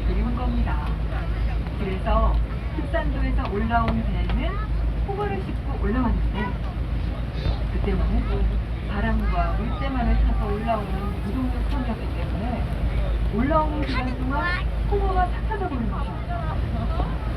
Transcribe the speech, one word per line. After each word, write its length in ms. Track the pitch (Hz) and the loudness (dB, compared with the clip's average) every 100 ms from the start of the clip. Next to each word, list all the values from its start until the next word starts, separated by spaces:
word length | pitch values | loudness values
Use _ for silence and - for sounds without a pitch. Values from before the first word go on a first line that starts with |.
| - | 2
그리운 280 | 185 226 - | 2 0 0
겁니다. 520 | - - - - - - - - - - - - - - | 0 2 2 0 0 -2 -2 -2 -2 0 0 0 -2 -2
그래서 560 | 185 185 - - - - - - - - | -2 0 2 4 4 2 0 -2 -4 -4
흑산도에서 760 | - 320 311 277 269 269 277 | 0 0 0 0 2 0 0
올라온 520 | 202 226 233 226 226 | 0 2 2 2 0
배는 460 | 208 196 - 226 330 403 - - - - - | 0 0 2 2 0 -2 -2 0 0 0 -2
홍어를 280 | 392 415 - - | -2 -2 -2 -4
싣고 380 | - - - | -4 -4 0
올라왔는데 640 | - 247 226 - - - - - - - - - - - - - - - - | 0 2 2 2 0 0 -2 -4 -4 -4 -2 -2 -2 -4 -4 -2 -2 0 0
그때만 340 | 185 202 185 190 | 0 0 2 2
해도 320 | 220 - 202 202 - - - - | 2 2 2 2 2 -2 -4 -4
바람과 600 | 202 226 220 202 180 160 | 0 0 2 2 2 2
물때만을 640 | - 226 - 269 254 226 226 240 | 0 0 -2 -2 0 2 4 4
타서 200 | 226 208 | 2 0
올라오는 460 | 208 226 220 190 190 196 - 202 | 0 0 0 -2 -2 -2 -4 -2
무동력 460 | 254 254 254 - | -2 0 0 0
섬이었기 360 | 277 254 208 - - | 0 0 -2 -2 -2
때문에 480 | - - 233 - - - - - - - - 214 | -2 -2 -2 -2 -2 0 0 2 2 2 2 2
올라오는 460 | 277 311 302 294 277 | 4 4 2 0 0
기간 320 | 254 254 254 | 0 -2 -2
동안 280 | 254 247 233 359 - - - | -2 0 0 0 -2 0 0
홍어가 380 | 403 381 370 349 | 2 2 2 0
삭혀져 400 | - - - 370 | 0 -2 -2 -2
버린 240 | 262 208 | -2 -2
것이었죠. 420 | 185 190 - - 311 - - - - - - - - - | -2 -2 -4 -4 -4 -2 -2 -2 0 0 0 0 -2 -2